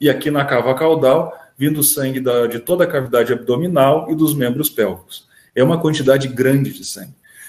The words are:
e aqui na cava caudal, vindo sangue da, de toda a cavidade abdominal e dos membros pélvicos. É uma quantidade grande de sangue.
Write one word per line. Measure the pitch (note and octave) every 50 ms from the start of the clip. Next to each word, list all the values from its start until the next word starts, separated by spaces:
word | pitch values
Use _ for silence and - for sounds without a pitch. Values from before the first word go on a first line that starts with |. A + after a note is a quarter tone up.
e | D3 C#3+
aqui | C3 C3 - D3+
na | D3 C#3+ C#3
cava | C#3 C3+ A#2+ A#2 C3 C3
caudal, | C3 D#3+ D#3+ D#3+ D3+ C3+ C3 C#3 E3 E3+ - - - - _ _ -
vindo | C#3 D3+ D#3 D3+ C#3
sangue | C#3 - C#3+ C3+ C3 B2 C3
da, | B2+ B2+ A#2+ A#2+ A#2+
de | A2+ B2 B2+
toda | - - F3+ F3+ F3
a |
cavidade | F3 E3 C#3 C3 B2 B2 A#2+ A2+ A#2+ B2+
abdominal | A#2+ - - B2 C3 E3+ F#3 F3 C#3+ C3+ C3+ D3+ D#3+ - -
e | D#3+
dos | D#3 D#3 D3 C#3+
membros | C#3 B2 A#2+ B2 D3+ D3 -
pélvicos. | - - G#2+ G2 F2+ F2 - _ - - - _ _ _ _ _ _
É | - B2+
uma | D#3 E3+ E3
quantidade | - D#3 D3+ D3 C3+ C3 C3+ C3+ C3+ C3
grande | A#2+ A#2+ B2+ C3 C#3 C#3 C3+ G#2+ -
de | - -
sangue. | - - G2 F#2+ - - _ _ _ _ - -